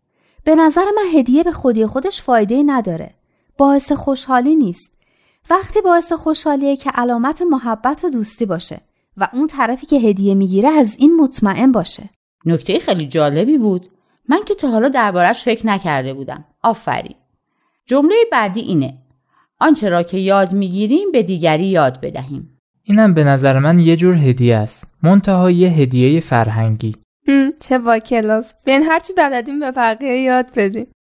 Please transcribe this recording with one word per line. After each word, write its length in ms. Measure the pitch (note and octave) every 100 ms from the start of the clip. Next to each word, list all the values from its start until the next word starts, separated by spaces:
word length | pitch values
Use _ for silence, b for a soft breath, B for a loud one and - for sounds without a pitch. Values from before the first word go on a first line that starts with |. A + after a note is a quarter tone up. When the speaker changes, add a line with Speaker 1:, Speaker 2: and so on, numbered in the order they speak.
| _ _ _ _
Speaker 1:
به 100 | D#4
نظر 300 | D#4+ D#4+ E4
من 340 | G4 G#4+ F#4+ D#4
هدیه 240 | A#3+ C#4
به 100 | F4
خودی 340 | E4 C4 A3 A3
خودش 360 | C4 F#4+ -
فایده‌ای 420 | - A#3+ G3+ B3+
نداره. 500 | D4 C4 G#3 D#3+ - _ _ _ _ -
باعث 340 | C#4 C#4 C#4
خوشحالی 640 | C#4+ - C4 - B3+ C4 D#4+
نیست. 360 | G#3 F3 - _ _ _ _ _ _
وقتی 300 | F#4 G4 G#4+
باعث 320 | F#4 E4+ E4+
خوشحالیه 640 | E4 D#4+ D#4 D#4 C#4+ C#4 C#4
که 140 | C4+
علامت 520 | B3 B3 A#3+ B3+ C#4+
محبت 600 | F4 C4 A#3 A3 B3 D4
و 60 | F4+
دوستی 360 | B3 G#3 - G#3
باشه 340 | E3+ - - _ _ _ -
و 120 | F#3+
اون 140 | B3 D4+
طرفی 400 | C#4 A3+ B3+ -
که 100 | C#4+
هدیه 380 | A3+ G3 G3
می‌گیره 340 | G3 F#3+ F#3+ C4
از 280 | D#4 A3 -
این 180 | C#4+ E4
مطمئن 560 | C4+ - G3+ F#3 C4
باشه. 380 | A#3 - - G#3 _ _ _ E3
Speaker 2:
نکته 320 | E3 - A3+
خیلی 280 | - F3+ D3
جالبی 520 | D#3+ D3 D3 A3 D4+
بود. 320 | G#3+ F3+ F3+ _ _ _ -
من 120 | E4 G#4
که 80 |
تا 140 | G4 C#4+
حالا 200 | A3 C4
دربارش 560 | C4 G#3 F3 F3 A3+
فکر 220 | B3 A3 A3
نکرده 480 | G3 F3 C#3 C3
بودم. 300 | C3+ C3 C#3+ - _
آفرین. 540 | A#3 A3 - B2 - - _ _ _ _ _ _ -
جمله 300 | C4 D4+ A4 A#4
بعدی 280 | C4 G#3 G3+
اینه. 340 | - D#3+ C3 - _ _ _ _ _ _
آنچه 260 | D#4+ D4 G#3
را 140 | F3
که 160 | E3+ F#3
یاد 340 | F#3+ G3 F#3
می‌گیریم 600 | G3 F#3+ F#3+ G#3+ D4+ G4+
به 100 | C#4+
دیگری 420 | F3+ F3+ F3 E3
یاد 360 | F#3+ F3+ C3+ B2+
بدهیم. 580 | C#3 C3 C3 C3+ - _ _ _
Speaker 3:
اینم 320 | - G#3 G#3+
به 100 | D#3+
نظر 340 | C#3+ C3+ C3+ C3+
من 200 | D3 F3
یه 180 | E3 E3
جور 180 | F3+
هدیه 420 | F3 C3+ B2 A#2+ A2
است. 280 | G#2+ - - _
منتها 480 | D#3+ G3+ G3 F#3 F3+
یه 180 | F3 F#3
هدیه 520 | D#3+ C3 B2+ B2+ D#3+
فرهنگی. 760 | - B2 A2 A2 A2+ A2 A2 G#2+ _ _ -
Speaker 4:
هم، 240 | C#4 C4+ D#4
چه 180 | - B3+
با 200 | A#3 A3+
کلاس. 560 | A3+ A#3 G#3+ A3 B3 _
بیاین 180 | - C4+
هرچی 300 | D#4 E4 -
بلدیم 480 | F#4 C#4+ B3+ A#3 C#4+
به 100 | C4+
بقیه 480 | C4 A#3 A3 C4+ B3+
یاد 320 | C4 B3+ B3+ A#3+
بدیم. 360 | G3 G#3+ B3 _